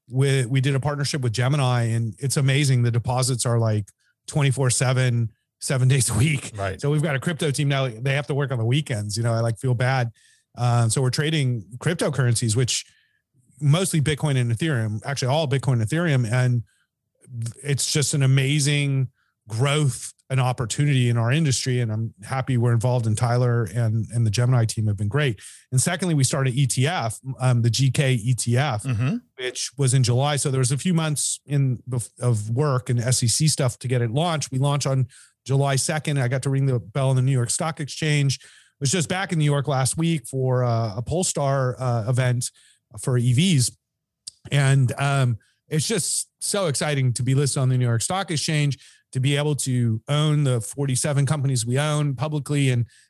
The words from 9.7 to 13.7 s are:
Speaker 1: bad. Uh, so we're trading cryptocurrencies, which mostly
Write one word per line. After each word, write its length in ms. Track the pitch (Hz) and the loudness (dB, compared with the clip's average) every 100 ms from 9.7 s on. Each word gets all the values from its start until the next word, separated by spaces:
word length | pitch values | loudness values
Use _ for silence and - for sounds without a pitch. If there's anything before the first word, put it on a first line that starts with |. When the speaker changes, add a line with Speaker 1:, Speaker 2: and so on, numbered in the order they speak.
| 120 | 0
Speaker 1:
bad. 360 | 127 135 120 - _ _ _ - | 0 0 -2 -6 _ _ _ -4
Uh, 320 | 120 120 117 | 0 2 2
so 120 | 127 | 2
we're 100 | 127 | 0
trading 540 | 117 151 160 131 120 95 123 | 0 0 0 0 -2 -6 -6
cryptocurrencies, 800 | 151 175 208 139 123 117 117 101 | -4 0 0 2 2 2 0 0
which 300 | 107 - - _ _ _ _ _ _ - | 0 -2 -8 _ _ _ _ _ _ -2
mostly 380 | 147 | 2